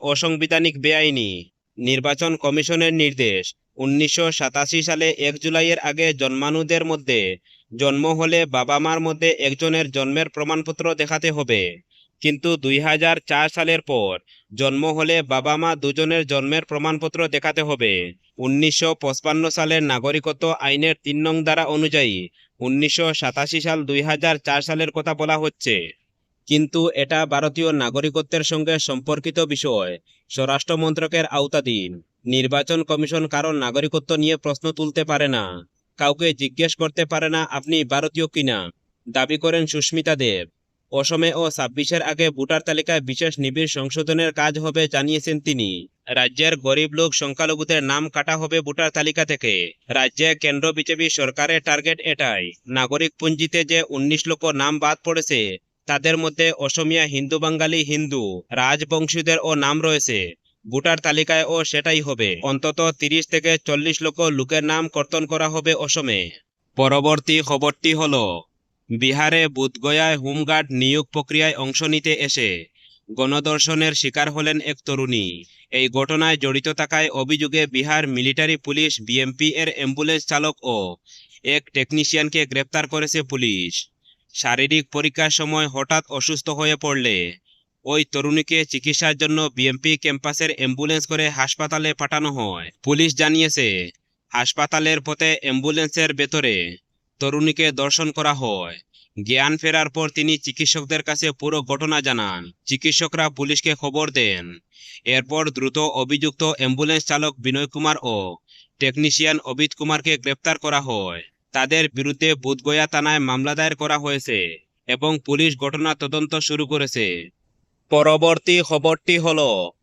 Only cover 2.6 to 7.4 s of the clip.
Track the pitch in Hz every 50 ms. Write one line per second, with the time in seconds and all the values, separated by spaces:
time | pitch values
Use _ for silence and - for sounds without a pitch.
2.6 | 143 156 175 165 165 165 165 160 151 147 131 127 127 110 98 92 92 - - _
3.6 | _ _ _ - 131 135 139 143 156 147 - 170 170 165 156 - 147 131 - 143
4.6 | 143 139 165 165 151 170 160 156 165 160 156 - 143 143 147 143 - 160 160 160
5.6 | 165 165 170 165 - 147 143 156 165 165 151 127 135 131 131 135 143 147 156 160
6.6 | 160 151 170 165 165 165 160 151 135 135 123 110 98 92 92 90